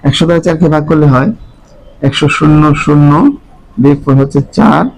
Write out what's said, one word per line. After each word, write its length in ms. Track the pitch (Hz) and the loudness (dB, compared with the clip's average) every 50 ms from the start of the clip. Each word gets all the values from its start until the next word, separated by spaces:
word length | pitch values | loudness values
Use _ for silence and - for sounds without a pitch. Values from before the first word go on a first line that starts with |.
| - | -2
একশো 200 | 143 117 - 165 | -2 -2 0 0
দ্বারা 160 | 160 170 165 165 | 0 0 0 0
চারকে 220 | 175 160 160 170 156 | -2 -2 0 0 0
ভাগ 140 | 151 156 151 151 | 0 -2 -2 0
করলে 180 | 165 151 151 147 131 | 0 2 2 2 2
হয় 160 | 123 135 220 226 - - - - - - _ - - - - - - | 2 0 -2 -6 -8 -14 -20 -20 -20 -20 _ -20 -20 -20 -20 -14 -4
একশো, 260 | - 139 - - 151 143 - | -4 -4 -2 0 -2 -2 -2
শূন্য, 260 | - 156 151 151 151 151 151 143 | 0 0 2 2 2 2 0 0
শূন্য, 360 | 147 - - 147 147 147 143 143 156 214 285 285 - _ _ - - _ _ - | -2 0 0 2 2 4 2 2 2 2 0 -2 -2 _ _ -20 -20 _ _ -6
বিয়োগফল 380 | - 127 143 143 139 - 143 135 135 | -2 0 0 0 0 -2 -2 0 0
হচ্ছে 180 | 139 139 - 143 135 - - | 0 0 -2 -4 -4 -4 -4
চার 260 | - - 143 139 147 202 269 - | -2 0 0 0 -2 -2 -6 -8